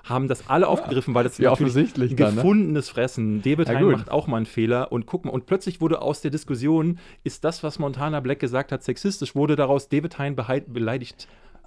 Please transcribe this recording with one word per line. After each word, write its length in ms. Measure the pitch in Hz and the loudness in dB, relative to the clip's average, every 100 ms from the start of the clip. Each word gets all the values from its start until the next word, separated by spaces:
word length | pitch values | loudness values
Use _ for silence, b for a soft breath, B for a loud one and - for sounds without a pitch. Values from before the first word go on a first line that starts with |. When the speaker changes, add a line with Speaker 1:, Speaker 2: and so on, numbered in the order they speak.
Speaker 1:
haben 240 | - 123 135 | -6 -2 -2
das 200 | 127 - | -4 0
alle 200 | 139 165 | 2 4
aufgegriffen, 440 | - - 131 127 | 2 0 -2 0
weil 120 | 123 | 2
das 140 | 123 - | 0 2
Speaker 2:
Ja, 120 | 127 | 2
Speaker 1:
natürlich 220 | 131 139 | 4 2
Speaker 2:
offensichtlich 400 | 127 226 - 127 | 2 2 0 0
Speaker 1:
ein 40 | 123 | 2
Speaker 2:
dann, 180 | 107 107 | 2 4
ne? 40 | |
Speaker 1:
gefundenes 480 | 175 208 180 151 - | 4 4 4 0 -2
Fressen. 540 | - 127 - 110 107 | -2 -2 0 -2 0
David 240 | 127 151 160 | 0 2 2
Speaker 2:
Ja, 60 | |
Speaker 1:
Hein 100 | 135 | 4
Speaker 2:
gut. 80 | 143 | 4
Speaker 1:
macht 160 | 135 107 | 4 0
auch 160 | 151 147 | -2 0
mal 80 | 113 | -2
einen 100 | 113 | -2
Fehler 460 | - 113 120 135 | 0 2 2 0
und 140 | 120 110 | -4 -4
guck 180 | 180 | -6
mal, 80 | 160 | -4
und 120 | 131 - | -6 -2
plötzlich 340 | 190 190 - | -2 -2 -2
wurde 200 | 160 160 | 0 0
aus 200 | 139 147 | -2 -4
der 100 | 151 | -4
Diskussion, 680 | 156 - 123 143 160 160 170 B B | -4 -4 -2 2 2 2 -2 B B
ist 180 | - - | -10 -4
das, 220 | 160 165 | -4 -4
was 160 | 151 - | -6 -4
Montana 400 | 143 127 147 151 | -6 -4 -4 -2
Black 180 | 127 143 | -2 -2
gesagt 320 | 135 127 139 | -2 -2 -4
hat, 140 | 131 | -4
sexistisch, 500 | - 123 202 196 - | -4 -4 -4 -4 -4
wurde 220 | 139 151 147 | 0 2 2
daraus 320 | 135 139 - | 2 2 0
David 300 | 143 165 - | -2 -2 -4
Hein 160 | 143 135 | -6 -4
behei-, 240 | 117 135 - | -2 -4 -4
beleidigt 600 | 120 113 131 123 - - b b b | -4 -2 -2 -6 -16 -20 b b b